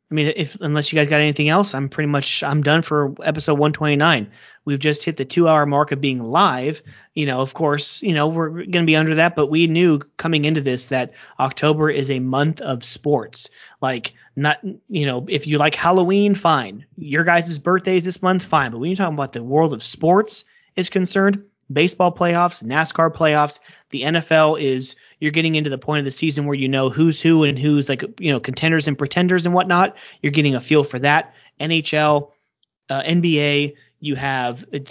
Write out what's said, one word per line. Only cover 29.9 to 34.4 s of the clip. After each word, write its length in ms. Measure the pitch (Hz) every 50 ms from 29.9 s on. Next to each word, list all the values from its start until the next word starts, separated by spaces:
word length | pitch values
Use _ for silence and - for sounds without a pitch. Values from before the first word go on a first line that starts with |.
| - - - - - _ -
You're 100 | 147 143
getting 220 | 160 147 143 131
a 60 | 120
feel 240 | - - 151 151 143
for 140 | 147 - 123
that. 360 | 131 143 147 160 165 - - _ _ _ _ -
N 140 | 143 160 165
H 200 | 160 147 - 156
L, 400 | 151 151 151 151 143 143 - _ _ _ _ _ _ _ _ _ _ _ -
uh, 140 | 135 135 135
N 160 | 156 170 175
B 200 | 170 170 160 147
A, 340 | 147 147 143 147 147 143 143 _ _ _ _ - -
you 120 | 147 139
have 500 | 127 135 139 135 131